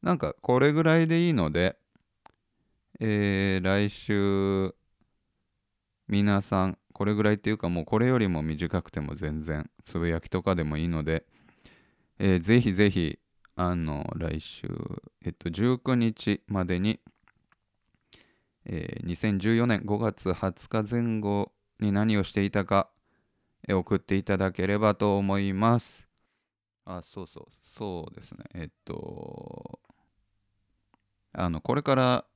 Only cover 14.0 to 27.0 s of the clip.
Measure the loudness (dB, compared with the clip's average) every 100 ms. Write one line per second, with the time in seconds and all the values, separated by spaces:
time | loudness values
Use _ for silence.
14 | -6 -6 -6 -6 -10 -14 -10 -8 -8 -10
15 | -16 _ -10 -8 -8 0 0 0 0 2
16 | 2 0 -2 -2 0 -4 0 0 0 -2
17 | -8 _ _ _ _ _ _ _ _ _
18 | _ -20 _ _ _ _ -10 -8 -8 -8
19 | -8 -4 0 0 0 2 2 0 0 -2
20 | -2 -2 -4 -2 -2 -4 -6 -4 -2 -2
21 | -2 -2 -2 -2 -2 _ _ _ -2 2
22 | 2 2 0 0 0 0 0 0 0 _
23 | _ _ _ _ _ _ -2 -2 2 -2
24 | 0 -2 0 0 0 -2 -2 2 2 2
25 | 2 2 0 0 0 2 2 2 0 -20
26 | -20 _ _ _ _ _ _ _ -16 -14